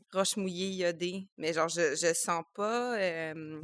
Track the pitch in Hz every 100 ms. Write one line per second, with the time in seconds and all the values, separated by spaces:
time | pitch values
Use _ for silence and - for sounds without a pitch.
0 | - 185 190 - 190 175 190 185 175 165
1 | 175 190 196 - 160 165 165 165 156 156
2 | 165 165 - 170 - - 208 240 247 226
3 | 185 165 160 160 156 156